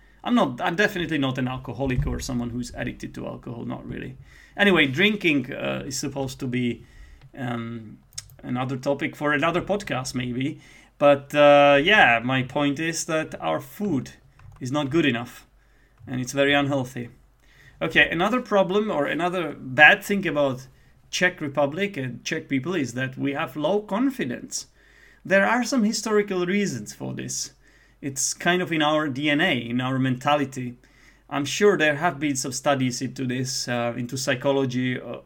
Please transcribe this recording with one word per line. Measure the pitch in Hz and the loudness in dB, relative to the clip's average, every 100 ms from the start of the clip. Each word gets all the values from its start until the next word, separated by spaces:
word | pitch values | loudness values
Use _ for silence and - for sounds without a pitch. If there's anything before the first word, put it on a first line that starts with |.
| - _ | -20 _
I'm | - | 0
not, | 240 160 123 | 2 2 0
I'm | 175 170 | -4 0
definitely | 208 190 160 156 | 0 0 -2 0
not | 135 131 | 0 0
an | 127 | -4
alcoholic | 131 131 113 139 127 - | -4 -8 -6 -2 0 -2
or | 120 | -2
someone | - 123 120 | -4 -4 -4
who's | 120 120 | -6 -8
addicted | - 123 123 127 | -8 -8 -8 -12
to | 131 120 | -10 -10
alcohol, | 123 131 120 | -10 -12 -10
not | 120 127 127 | -8 -10 -10
really. | 123 127 131 - - - | -10 -12 -14 -20 -20 -10
Anyway, | - 202 175 143 | 0 4 6 4
drinking, | 131 208 208 175 143 127 | 4 2 2 2 0 0
uh, | - 135 131 139 | -6 -4 -6 -6
is | 131 | -6
supposed | 143 139 135 - | -6 -6 -8 -6
to | 135 | -4
be, | 127 120 113 - - - - - - | -2 -2 -4 -10 -20 -20 -20 -20 -10
um, | 123 120 117 117 110 - _ - - - | -8 -6 -8 -10 -14 -20 _ -20 -20 -16
another | 143 123 127 135 | -8 -4 -4 -4
topic | 143 143 151 | -2 -2 -2
for | - 147 | -2 0
another | 147 165 170 | 2 2 0
podcast, | - 202 - 131 131 | 0 -2 -2 -6 -4
maybe. | 123 123 120 139 160 - - - - | -6 -4 -4 -4 -6 -14 -20 -18 2
But, | 143 139 135 | 6 6 4
uh, | 147 147 143 143 143 | 6 8 10 8 6
yeah, | 165 214 139 117 | 6 6 6 4
my | 123 131 | 2 0
point | 127 147 143 139 | 0 0 0 0
is | 165 160 | -4 -4
that | - 160 156 - | -2 -4 -4 -6
our | 160 156 | -4 -4
food | 131 - 202 139 - - _ _ - - | -6 -6 -2 -2 -4 -12 _ _ -20 -12
is | 127 | -4
not | 147 139 | -2 0
good | 160 | 2
enough, | 147 117 120 - - _ _ _ _ _ - | 2 2 -4 -16 -20 _ _ _ _ _ -8
and | 127 | -6
it's | 123 | -4
very | 139 139 | 0 4
unhealthy. | 143 139 139 123 123 120 - _ _ _ _ - - | 4 2 0 -4 -8 -12 -14 _ _ _ _ -20 -6
Okay, | 165 160 147 | 0 4 4
another | 165 196 247 | 4 0 0
problem | - 202 175 202 214 | 0 2 4 2 0
or | 156 143 | 0 0
another | 147 175 180 156 - | 0 -2 -2 -6 -8
bad | 131 127 151 196 | -4 6 8 8
thing | - 202 170 | 2 -2 0
about | 147 139 127 - _ _ _ _ | 0 0 0 -10 _ _ _ _
Czech | - 180 180 | 0 0 0
Republic | 147 135 143 160 202 170 | -4 0 0 0 -4 -4
and | 127 120 | -8 -8
Czech | - 160 - | -6 -6 -2
people | 135 143 | -2 -2
is | 185 123 | -2 -2
that | 120 131 131 | -4 -6 -4
we | 139 | -4
have | 139 160 156 | -2 -6 -2
low | 147 208 | 0 0
confidence. | 208 196 269 247 185 - - - - _ _ _ - - | -2 0 0 -2 -4 -6 -8 -12 -12 _ _ _ -20 -14
There | 143 190 202 | 2 4 4
are | 240 | 2
some | 240 269 | 0 2
historical | 208 233 226 214 202 185 175 | 2 0 0 2 2 0 0
reasons | 202 190 123 104 | 0 0 -4 -10
for | - 131 | -10 -10
this. | 127 127 - - - _ _ _ _ | -8 -8 -8 -10 -14 _ _ _ _
It's | 143 131 - | -10 -4 -4
kind | - 175 180 | -2 0 0
of | 175 | 0
in | 160 | 0
our | 151 156 151 | 2 2 0
D | 127 151 | -2 0
N | 147 | 2
A, | 185 | 2
in | 131 117 120 | 0 -2 -2
our | 127 131 | -2 0
mentality. | 131 127 147 147 139 135 123 123 _ _ - _ - | 0 0 2 2 2 -6 -10 -12 _ _ -20 _ -8
I'm | 143 | -6
sure | 143 - 202 170 | -4 2 4 4
there | 151 143 | 4 2
have | 170 135 | 0 0
been | 147 127 | -2 -2
some | 139 | -4
studies | 127 151 135 127 120 | -4 0 2 0 -2
into | 127 131 131 | -6 -6 -4
this, | 123 131 - - | -4 -4 -6 -4
uh, | 120 120 120 | -2 -2 -4
into | 120 131 | -6 -4
psychology, | 143 127 139 139 135 123 127 123 | -2 0 2 2 2 0 -2 -2
uh, | 120 - | -6 -12